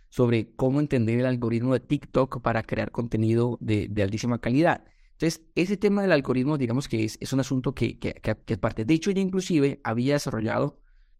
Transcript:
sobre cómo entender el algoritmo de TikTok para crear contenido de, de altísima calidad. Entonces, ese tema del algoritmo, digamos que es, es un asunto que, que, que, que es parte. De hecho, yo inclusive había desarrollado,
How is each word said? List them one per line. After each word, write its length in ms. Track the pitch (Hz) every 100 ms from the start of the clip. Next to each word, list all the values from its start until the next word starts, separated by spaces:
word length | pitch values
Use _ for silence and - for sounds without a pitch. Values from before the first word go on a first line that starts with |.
| _
sobre 440 | - 120 117 107 -
cómo 240 | 131 139
entender 400 | 151 131 110 120
el 60 | 127
algoritmo 480 | 127 117 117 127
de 60 | 127
TikTok 640 | - 147 - - 131 131
para 180 | 120 113
crear 300 | - 107 107
contenido 680 | - 120 113 110 113 120 117
de, 280 | 101 107 -
de 140 | 104
altísima 340 | 98 110 120 120
calidad. 480 | 117 131 170 139 - _ _
Entonces, 280 | - 160 160 _ -
ese 220 | 180 208
tema 260 | 208 202
del 80 | 196
algoritmo, 480 | 151 135 127 131 156
digamos 280 | 123 123 139
que 180 | 113 110
es, 120 | -
es 140 | -
un 60 | 135
asunto 340 | 131 135 127
que, 240 | 135 113 -
que, 160 | -
que, 240 | - - 107
que 160 | -
es 60 | 113
parte. 260 | 113 - 110
De 80 |
hecho, 160 | 160 208
yo 100 | 190
inclusive 640 | 190 190 185 165 139 131
había 300 | 117 113 127
desarrollado, 680 | 143 143 120 107 113 143 - _ _ _ _